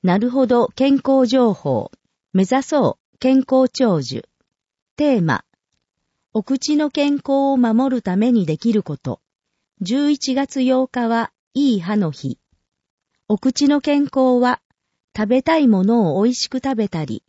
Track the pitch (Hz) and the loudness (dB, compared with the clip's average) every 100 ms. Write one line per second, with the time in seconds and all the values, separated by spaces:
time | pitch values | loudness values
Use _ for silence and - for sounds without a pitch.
0 | 185 185 240 254 254 240 226 - 269 277 | 0 0 0 0 2 2 0 0 0 0
1 | - 269 247 262 240 185 143 120 - - | 2 2 2 2 2 0 -2 -4 -4 -16
2 | _ _ _ 185 190 262 - 294 170 - | _ _ _ -2 0 0 0 0 0 -2
3 | _ _ 254 262 254 262 262 - 247 170 | _ _ 2 2 2 2 2 0 0 0
4 | 123 123 - _ _ _ _ _ _ - | -4 -12 -14 _ _ _ _ _ _ -4
5 | 294 240 165 107 _ _ _ _ _ _ | 0 0 0 -2 _ _ _ _ _ _
6 | _ _ _ 220 - 269 - 302 294 - | _ _ _ -8 -4 -4 -2 -2 -2 -2
7 | 285 285 - 277 277 269 240 220 269 247 | -2 -2 -2 0 0 2 2 2 0 -2
8 | 190 185 233 233 165 156 233 214 - 143 | -2 0 2 2 0 -2 0 -2 -2 -8
9 | 131 117 _ _ _ _ _ _ 180 262 | -8 -10 _ _ _ _ _ _ -4 -2
10 | 294 294 - 262 277 269 254 262 262 254 | 0 -2 -2 -4 -4 -2 0 0 -2 -4
11 | 226 233 226 _ _ 254 285 208 170 208 | -2 -2 -4 _ _ -2 0 0 -2 -2
12 | 170 139 135 123 _ _ _ _ _ _ | -2 -4 -10 -10 _ _ _ _ _ _
13 | _ _ _ 208 262 - 285 285 294 285 | _ _ _ -2 0 0 2 2 0 0
14 | 285 269 262 247 247 - _ _ _ _ | 0 0 2 2 0 -2 _ _ _ _
15 | _ - 208 254 294 320 269 196 190 233 | _ -6 0 0 2 2 4 4 2 2
16 | 185 143 220 247 - 254 269 233 208 165 | 2 2 0 0 -6 -6 -4 -4 -4 -4
17 | 143 110 | -6 -10